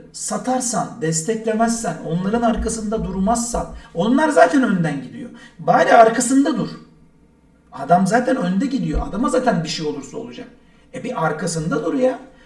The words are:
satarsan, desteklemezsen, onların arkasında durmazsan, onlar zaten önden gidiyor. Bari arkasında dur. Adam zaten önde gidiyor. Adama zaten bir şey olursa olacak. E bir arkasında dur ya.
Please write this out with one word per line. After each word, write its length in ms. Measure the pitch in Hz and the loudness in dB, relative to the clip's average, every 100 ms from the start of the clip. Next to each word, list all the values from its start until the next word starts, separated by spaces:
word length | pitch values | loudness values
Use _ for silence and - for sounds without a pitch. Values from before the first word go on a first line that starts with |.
| - | -14
satarsan, 880 | - - 214 247 254 - 185 - - | -12 -6 -6 -2 -2 -2 -4 -4 -4
desteklemezsen, 960 | 160 160 220 220 233 220 226 226 202 160 156 | -2 -2 -2 -2 0 2 2 0 -4 -6 -4
onların 360 | 175 190 233 | -2 0 0
arkasında 640 | 233 220 220 - 208 214 175 | 2 0 -2 -4 -4 -4 -2
durmazsan, 640 | 190 196 233 - 170 - - - | 0 0 0 0 -4 -6 -10 -10
onlar 360 | 165 214 277 311 | -2 2 2 4
zaten 340 | 254 254 277 | 6 6 6
önden 400 | 226 185 160 139 | 2 2 0 -2
gidiyor. 260 | - - - - - - | -8 -12 -14 -16 -20 -6
Bari 340 | 151 254 - | 2 4 6
arkasında 640 | 247 226 226 233 269 302 220 | 6 4 2 2 2 2 0
dur. 120 | 160 - - - - _ _ _ _ _ _ | -4 -8 -18 -20 -20 _ _ _ _ _ _
Adam 360 | - 175 180 190 | -6 2 4 4
zaten 280 | 233 311 269 | 2 2 0
önde 300 | 180 196 277 | 0 0 0
gidiyor. 420 | 247 165 - - | -2 -2 -2 -2
Adama 220 | 196 285 | -2 0
zaten 340 | 247 247 175 | 2 2 0
bir 60 | 151 | 0
şey 180 | - 151 | -4 -6
olursa 300 | 135 - - | -6 -10 -12
olacak. 300 | 120 120 - - _ _ _ | -12 -12 -16 -20 _ _ _
E 100 | - | -10
bir 220 | - 175 160 | -8 -2 -2
arkasında 600 | - 170 160 156 277 170 | -2 -4 -4 -2 -2 -2
dur 80 | |
ya. 260 | 139 254 - - - | 0 0 0 -8 -20